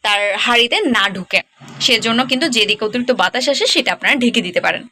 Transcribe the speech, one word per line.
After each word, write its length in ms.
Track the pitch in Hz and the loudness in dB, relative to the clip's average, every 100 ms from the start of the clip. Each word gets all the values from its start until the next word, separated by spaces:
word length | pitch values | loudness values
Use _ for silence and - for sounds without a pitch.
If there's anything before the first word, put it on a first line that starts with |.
তার 160 | 214 202 208 202 | 0 0 0 -2
হাঁড়িতে 320 | - 240 240 370 359 | 0 2 2 0 0
না 80 | 226 196 | 2 0
ঢুকে, 240 | 185 180 185 - _ - - | -2 -2 -2 -4 _ -20 -4
সেজন্য 340 | - 226 226 233 254 | 0 2 2 0 0
কিন্তু 160 | 262 320 | 0 0
যেদিকে 300 | 254 311 208 | 0 0 0
অতিরিক্ত 260 | 214 247 247 | -2 -2 0
বাতাস 340 | 233 185 247 254 | 0 0 0 -2
আসে 120 | 277 466 | 0 0
সেটা 160 | 339 247 | 0 0
আপনারা 200 | 180 190 | -2 0
ঢেকে 260 | 247 240 233 180 | 2 2 2 -2
দিতে 140 | 175 | -2
পারেন। 180 | 170 165 - | -2 -4 -10